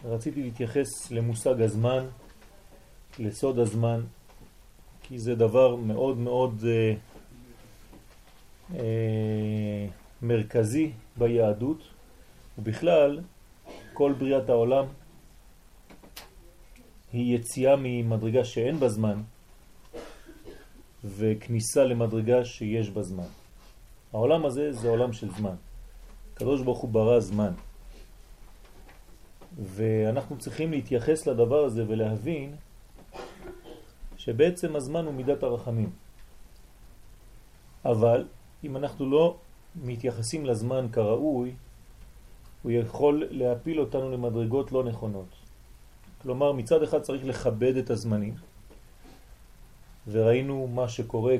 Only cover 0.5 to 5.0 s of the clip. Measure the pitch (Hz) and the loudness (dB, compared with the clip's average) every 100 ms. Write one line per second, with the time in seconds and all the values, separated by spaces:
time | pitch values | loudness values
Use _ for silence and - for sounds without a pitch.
0.5 | 117 117 139 127 - - 117 117 117 139 | -6 -2 -2 -2 -6 -6 -2 -2 0 0
1.5 | 123 110 104 120 131 131 123 - - - | 2 2 2 2 0 -2 -12 -20 -20 -20
2.5 | - - - - - - - 107 101 135 | -20 -20 -20 -20 -20 -20 -8 -6 -2 -2
3.5 | 123 113 107 113 117 113 - - - - | 2 2 2 0 0 -6 -14 -20 -20 -20
4.5 | - - - - - | -20 -20 -20 -20 -20